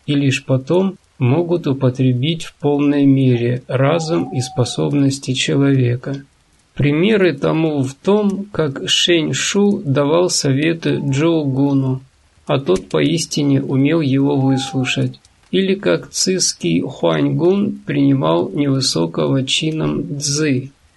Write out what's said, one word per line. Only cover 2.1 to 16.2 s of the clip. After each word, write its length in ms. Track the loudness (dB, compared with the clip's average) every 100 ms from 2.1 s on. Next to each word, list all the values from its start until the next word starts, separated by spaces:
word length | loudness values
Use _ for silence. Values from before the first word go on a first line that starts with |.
| 2 0 -2
в 100 | -6
полной 500 | -6 -2 2 2 4
мере 600 | 4 4 4 2 0 -4 -4
разум 640 | 0 0 0 0 -2 -2
и 80 | -4
способности 920 | -4 -2 -2 -2 -2 2 0 0 -4
человека. 920 | -4 -2 0 2 2 2 -2 -6 -10 -12 _ _ _ _
Примеры 600 | -2 0 2 2 4 2
тому 480 | 0 -2 0 0 0
в 100 | -4
том, 520 | -4 0 2 2 -2 -8
как 380 | -4 -4 -4 -2
Шэнь 460 | 0 2 2 2
Шу 480 | -2 -2 2 2 2
давал 460 | 0 0 2 2 2
советы 720 | 0 0 0 0 -2 -2 -2
Джоу 400 | -2 0 2 2
Гуну, 560 | 0 0 2 2 0 -4 -8 _ _ _ -4
а 140 | -4
тот 280 | 0 -2 0
поистине 720 | -2 0 0 -2 -2 0 0
умел 400 | 0 0 2 2
его 360 | 0 0 0 2
выслушать, 840 | 2 0 -2 -4 -4 -2 -4 -6 _ _ -4
или 220 | -2 0
как 360 | 0 0 -2 -2
Ци 300 | -6